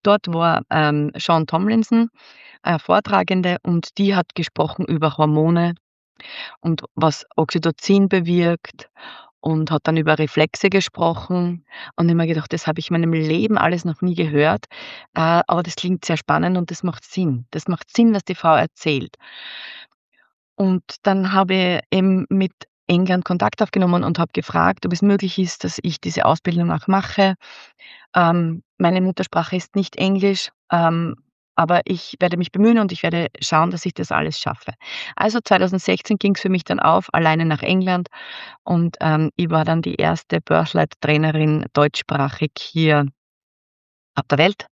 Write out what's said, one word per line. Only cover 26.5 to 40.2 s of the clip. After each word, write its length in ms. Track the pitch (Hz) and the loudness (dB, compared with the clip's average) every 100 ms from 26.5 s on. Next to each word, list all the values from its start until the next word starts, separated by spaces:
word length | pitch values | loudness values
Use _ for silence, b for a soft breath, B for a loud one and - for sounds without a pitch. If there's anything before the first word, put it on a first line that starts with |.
| 170 170 | -2 -2
auch 160 | 165 - | -2 0
mache. 480 | 190 - - 196 185 B B B B B B B 180 | -2 -2 0 0 0 B B B B B B B 2
Ähm, 480 | 170 175 165 170 _ _ | 2 2 0 -4 _ _
meine 220 | 175 185 | 0 2
Muttersprache 540 | 185 180 185 170 170 185 | 0 -2 -4 -4 -2 -6
ist 200 | - 196 | -4 -4
nicht 200 | 185 - | -4 -2
Englisch, 520 | 190 196 196 190 - _ _ | 0 2 2 0 -6 _ _
ähm, 460 | 175 165 165 165 - _ _ _ - | 2 2 0 -4 -6 _ _ _ -2
aber 220 | 165 175 - | 2 2 0
ich 320 | 180 - - | -6 -6 -2
werde 160 | 180 175 | 0 0
mich 160 | 175 | -2
bemühen 280 | 185 220 233 | 2 4 4
und 120 | 196 | 0
ich 100 | 170 | -2
werde 260 | 165 170 170 - | -4 -2 -4 -6
schauen, 320 | - 156 175 | -2 0 0
dass 140 | 175 185 | -2 -8
ich 80 | |
das 180 | - 175 | -6 -4
alles 260 | - 156 - | -2 -2 -4
schaffe. 360 | 156 147 - - B B B - | -6 -8 -12 -14 B B B -2
Also 240 | 214 226 | 0 0
zweitausendsechzehn 800 | - 190 185 185 - 185 - 208 | 2 2 2 0 0 -2 0 0
ging's 240 | 202 196 | 0 0
für 80 | 190 | 0
mich 160 | 180 - | -2 -2
dann 160 | 180 | 0
auf, 260 | 156 175 - | 2 2 2
alleine 320 | 160 160 160 165 | 0 2 2 0
nach 160 | 151 | 0
England. 480 | - 190 185 180 175 B B B B B | 0 0 0 -2 -4 B B B B B
Und, 340 | - 175 170 - | -2 0 0 0
ähm, 320 | 160 156 160 - | 0 2 0 0
ich 120 | 170 | 0
war 140 | 160 | 0
dann 180 | 160 165 | 0 0
die 140 | - - | -2 -2
erste 460 | 160 165 | 0 -2